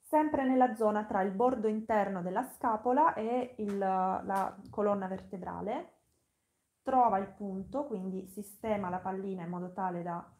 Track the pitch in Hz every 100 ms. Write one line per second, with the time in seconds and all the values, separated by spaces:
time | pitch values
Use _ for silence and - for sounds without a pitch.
0 | - 302 302 302 262 262 254 220 214 208
1 | 214 196 196 190 254 254 214 214 220 214
2 | 202 190 175 196 262 - 247 214 247 262
3 | 320 - 220 247 247 254 208 202 190 190
4 | 185 190 196 196 190 - - - 208 202
5 | 185 185 - 190 175 170 190 269 359 _
6 | _ _ _ _ _ _ _ _ - 262
7 | 233 196 196 - 202 190 190 269 285 202
8 | 190 185 185 - 208 - 226 208 185 180
9 | 190 190 196 185 170 175 180 185 185 175
10 | 170 170 - _